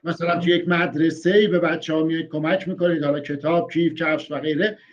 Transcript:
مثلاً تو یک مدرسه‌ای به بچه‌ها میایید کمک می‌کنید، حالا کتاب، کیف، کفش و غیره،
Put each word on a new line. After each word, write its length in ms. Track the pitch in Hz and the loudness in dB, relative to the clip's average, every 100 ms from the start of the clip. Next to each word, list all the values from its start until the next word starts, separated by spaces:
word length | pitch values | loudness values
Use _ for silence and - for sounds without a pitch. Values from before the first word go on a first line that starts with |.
مثلاً 360 | 165 170 170 170 | -8 -4 -2 0
تو 100 | 175 | 2
یک 180 | 175 175 | 2 2
مدرسه‌ای 800 | 170 175 151 160 - 175 208 208 | 0 0 0 0 0 2 4 4
به 120 | 175 | 2
بچه‌ها 440 | 165 160 160 156 | 0 -2 -2 0
میایید 260 | 160 165 131 | 0 -2 -4
کمک 380 | 151 156 190 180 | -4 -2 -2 -2
می‌کنید، 360 | 175 175 165 | 0 0 2
حالا 160 | 147 147 | 0 -2
کتاب، 520 | 143 143 151 170 165 | -4 -4 0 0 0
کیف، 220 | 160 165 | 0 0
کفش 380 | - 160 156 - | 0 -2 -2 -4
و 80 | 143 | -6
غیره، 380 | 156 151 208 208 _ | -2 0 0 -2 _